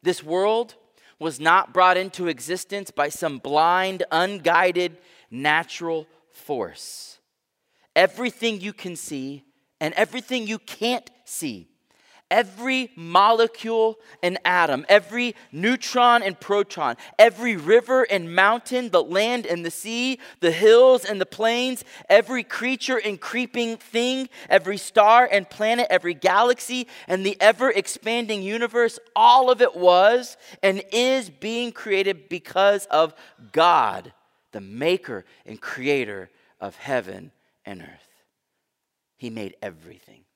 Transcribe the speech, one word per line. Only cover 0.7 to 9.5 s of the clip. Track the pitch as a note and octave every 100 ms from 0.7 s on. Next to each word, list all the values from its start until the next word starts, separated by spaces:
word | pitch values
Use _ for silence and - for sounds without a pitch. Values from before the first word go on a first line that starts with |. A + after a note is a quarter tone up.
| _ _ _ _ _
was | D#3+ C3
not | D#3 F3+ -
brought | E3+ F#3 F#3
into | F#3+ - F3
existence | C3+ C3+ F3+ - G3+ F#3+
by | - D3
some | - D#3+ C3+
blind, | C#3 D3 E3 F3+ F#3+ F#3 F3
unguided | E3 F#3 G3+ D#3+ E3+ F#3 F3 F3+ E3 _ _ _
natural | A#2 C#3+ D#3 E3 - E3+ D#3+ D#3 _ _
force. | _ - C#3 F2+ - - - - - _ _ _ _ _ _ _
Everything | - C#4 C#4+ B3 - A3+ G#3
you | F#3+
can | - F#3 E3+
see | - C#3+ C3+ C#3+ _